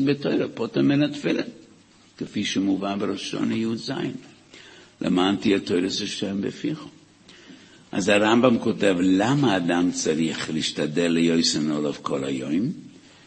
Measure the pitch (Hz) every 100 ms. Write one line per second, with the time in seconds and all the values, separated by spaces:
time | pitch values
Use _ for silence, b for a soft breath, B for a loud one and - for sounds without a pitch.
0 | 135 143 165 - - - 113 139 139 139
1 | 95 - - - - - - - _ _
2 | - - - 104 98 - 98 95 98 101
3 | 95 98 - 104 107 113 113 113 - 135
4 | - - - - - B B B B B
5 | - 90 92 95 113 98 - 90 92 95
6 | 101 - 101 98 95 - - - - -
7 | - _ B B B B B B B 101
8 | 95 101 107 120 127 113 117 - 101 90
9 | 92 92 110 143 131 95 85 87 90 -
10 | 87 78 82 - - 80 - - 76 76
11 | 85 82 85 82 82 80 76 76 73 71
12 | - 73 67 65 65 82 131 - - -
13 | B B